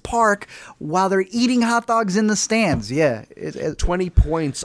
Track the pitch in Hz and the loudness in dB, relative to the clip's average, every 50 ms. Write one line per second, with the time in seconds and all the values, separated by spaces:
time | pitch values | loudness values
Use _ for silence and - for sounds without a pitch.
0 | - - 233 233 226 214 202 202 - - - - - - - - - 151 160 185 | -8 -2 0 2 4 4 2 0 -4 -10 -20 -20 -20 -20 -18 -14 -8 -2 0 0
1 | 190 185 196 190 190 - 220 233 247 247 254 240 233 226 240 233 - - 226 226 | 2 2 2 0 0 -2 -2 0 0 2 2 2 2 2 0 0 0 0 0 0
2 | 226 185 175 214 214 214 214 - - - 220 226 220 170 131 120 104 107 127 156 | 0 0 0 0 2 2 0 -2 -2 0 0 0 2 2 0 -2 -4 -2 0 2
3 | 160 135 113 107 - - - - - 156 - - 143 156 143 - - 175 175 185 | 2 2 0 -2 -8 -14 -14 -12 -12 -10 -8 -6 -6 -6 -2 -2 0 0 0 0
4 | 185 175 - - - 147 160 165 156 139 127 - | -2 2 4 4 4 4 2 -2 -2 -4 -4 -8